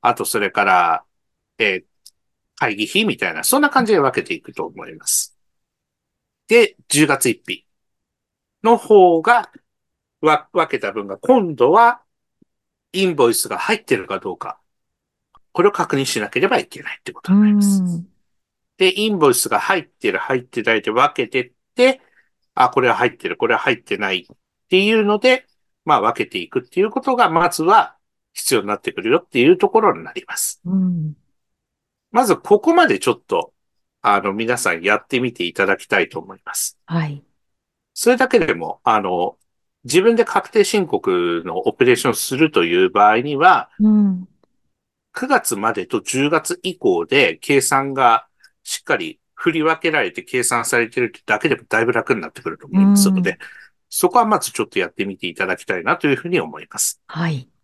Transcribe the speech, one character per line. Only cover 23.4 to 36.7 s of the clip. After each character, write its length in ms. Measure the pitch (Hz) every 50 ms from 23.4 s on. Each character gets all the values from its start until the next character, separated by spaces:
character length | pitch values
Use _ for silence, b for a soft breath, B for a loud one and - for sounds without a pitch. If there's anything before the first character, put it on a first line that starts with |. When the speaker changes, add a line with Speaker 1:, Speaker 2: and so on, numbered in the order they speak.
| -
Speaker 1:
れ 80 | 113 120
は 60 | 107
入 140 | - 143 123
っ 20 | 110
て 180 | _ - -
な 160 | 95 104 98 95
い 160 | 90 82 _
っ 60 | - _ _ _ _ _ _ _
て 160 | - 190 196
い 80 | 208 226
う 120 | 220 214
の 140 | 202 208 208
で、 280 | 208 254 254 262 _ _ _ _ _ _ _ _ _
ま 100 | - 151
あ、 40 | 120
分 240 | 98 113 117 - 113
け 60 | -
て 80 | - 95
い 100 | 87 -
く 120 | - -
っ 20 | 123
て 180 | _ - 175
い 40 | 196
う 60 | 220
こ 120 | 208 269 -
と 120 | - 254
が、 140 | 240 233 180
ま 200 | 160 170 170 180
ず 120 | - - 160
は 340 | 170 208 220 - - _ _ _ _ _ _ _ _ _
必 220 | - - - 131
要 80 | 110 98
に 60 | 101
な 60 | 104
っ 40 | -
て 120 | _ 123 -
く 100 | - 92
る 80 | 110
よ 80 | 131 165
っ 100 | - _
て 120 | _ 120
い 80 | 123 147
う 80 | 180 180
と 100 | - 202
こ 140 | - 220 214
ろ 120 | 196 -
に 80 | - -
な 120 | - -
り 100 | - -
ま 100 | - -
す。 260 | - - - - _ _
Speaker 2:
う 100 | 175 185
ん。 400 | 190 185 185 180 170 156 156 147 _ _ _ _ _ _ _ _ _ _ _ _ _ _ _ _ _ _ _
Speaker 1:
ま 140 | - 220 262
ず 120 | 214 180
こ 220 | - _ - 208 202
こ 160 | - 311 339
ま 120 | 349 349
で 120 | 254 107 92
ち 100 | - 131
ょ 40 | 113
っ 80 | - _
と、 260 | _ 101 85 - - _ _ _ _ _ _ _ _ _ _
あ 200 | _ 117 101 98
の、 120 | 95 101 98
皆 240 | 107 113 113 123
さ 140 | 120 - 101
ん 120 | 85 82 85
や 140 | 98 104
っ 100 | 107 -
て 140 | _ - 123
み 140 | 123 123 117
て 100 | - 87
い 80 | 85 -
た 140 | - 98
だ 100 | 95 95
き 100 | - -
た 140 | _ - 98
い 80 | 87 -
と 100 | - -
思 160 | 82 95 95
い 40 | - _
ま 100 | - -
す。 240 | - - -